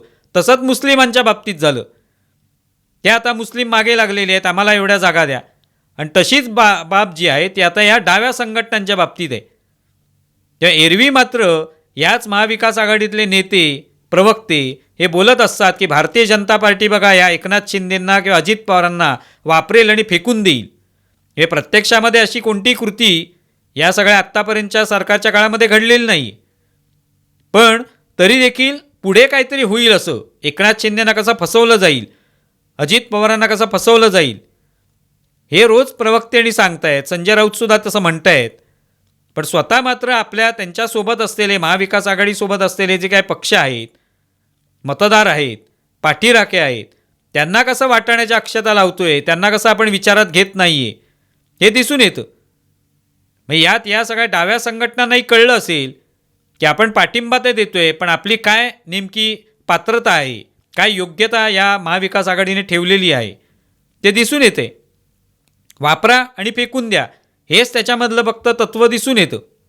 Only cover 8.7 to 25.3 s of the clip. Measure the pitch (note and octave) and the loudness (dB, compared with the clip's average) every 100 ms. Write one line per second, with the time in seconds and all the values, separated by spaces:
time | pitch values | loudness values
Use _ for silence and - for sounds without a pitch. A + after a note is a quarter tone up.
8.7 | A3 G3 G3 E3 - E3 A2+ - _ _ | -4 -2 -2 -2 -4 -8 -8 -12 _ _
9.7 | _ _ _ _ _ _ _ _ - E3+ | _ _ _ _ _ _ _ _ -2 0
10.7 | D#3 D#3+ F#3+ C#4 C4+ B3+ B3 F#3+ D#3+ E3 | 4 4 4 2 2 0 0 0 0 -4
11.7 | _ _ - D#3+ A#3 A3 G3+ G#3+ A3 A3+ | _ _ -4 0 0 -2 -2 -2 -2 -2
12.7 | G#3+ G#3+ G#3+ G#3+ G#3+ G#3 F#3+ F#3+ F#3+ D#3 | 0 0 0 -2 -2 0 0 0 0 0
13.7 | C#3+ - _ _ E3+ G3+ G#3+ - D#3 C3 | -2 -12 _ _ 2 2 2 -2 -2 -2
14.7 | C3 _ - F3 E3+ G#3 B3 A3 - G3+ | -8 _ -6 -2 2 2 4 2 0 0
15.7 | - F#3 D3 D#3 A#3 A3 G#3+ G3+ G#3+ G#3 | 0 0 0 0 2 2 0 0 0 2
16.7 | G3 G#3+ G3+ G3+ F#3 F3+ E3 F#3 G3+ G3+ | 0 0 2 4 4 4 0 -2 -4 -4
17.7 | G3 F#3 F#3 F#3 G3 F#3+ F3 D#3+ G#3+ G#3+ | -6 -4 -4 0 0 2 0 0 -2 0
18.7 | F3+ F3 F3 D#3+ B2 _ _ D3+ D#3+ D#3+ | 0 0 0 -2 -2 _ _ -2 0 2
19.7 | A3+ G#3+ G#3+ G#3+ F3 G3+ A3+ G3+ C3 F#2 | 4 4 2 0 -2 -2 0 0 0 -4
20.7 | _ _ _ _ _ _ - D#3+ D3+ - | _ _ _ _ _ _ -4 -2 -2 -2
21.7 | A#3+ - A3+ A#3 A3+ G#3+ A#3+ A3 G3+ G#3+ | 0 2 2 2 2 0 -2 -4 -2 -2
22.7 | B3 A3 G#3 A3+ E3+ E3+ _ _ _ _ | -2 -4 0 0 0 -4 _ _ _ _
23.7 | C3+ E3 F#3+ G3+ G3+ F#3 G#3 G#3 G#3+ G#3 | -2 0 2 2 2 0 -4 -4 -4 -4
24.7 | A3 G#3+ G3+ F#3+ G#3 G#3+ | -2 -2 -2 -2 -2 2